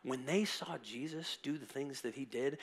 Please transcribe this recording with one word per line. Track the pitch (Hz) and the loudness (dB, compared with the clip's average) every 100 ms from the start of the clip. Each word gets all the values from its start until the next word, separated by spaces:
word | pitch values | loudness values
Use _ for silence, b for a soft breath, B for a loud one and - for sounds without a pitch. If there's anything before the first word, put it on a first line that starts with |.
When | 123 127 131 | -2 0 4
they | 185 214 | 4 4
saw | - 170 156 | 2 -2 -4
Jesus | 107 117 156 156 165 - | -4 -4 -2 -2 -4 -2
do | 135 151 | -2 -2
the | 120 | -2
things | 135 143 131 | -2 -2 -2
that | 123 123 | -2 -2
he | 127 | -2
did | 113 135 151 | 2 2 2